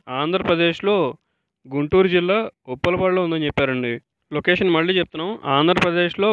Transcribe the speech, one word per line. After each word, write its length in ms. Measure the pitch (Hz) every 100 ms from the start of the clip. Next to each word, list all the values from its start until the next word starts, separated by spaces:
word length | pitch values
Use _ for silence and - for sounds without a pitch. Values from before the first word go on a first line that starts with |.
| -
ఆంధ్రప్రదేశ్లో 840 | 131 156 185 - 170 170 165 196 208 135 - _ _ _ _ 135
గుంటూరు 420 | 139 147 180 190
జిల్లా 300 | 175 175 214 220 _ -
ఉప్పలపాడులో 520 | 127 175 180 185 185
ఉందని 220 | 170 160 147
చెప్పారండి. 460 | - 139 127 123 117 _ _ _
లొకేషన్ 380 | 147 160 180 190
మళ్ళీ 220 | 160 170
చెప్తున్నాం, 360 | 190 170 156 175 226 139
ఆంధ్రప్రదేశ్లో 760 | 139 165 175 175 170 175 185 202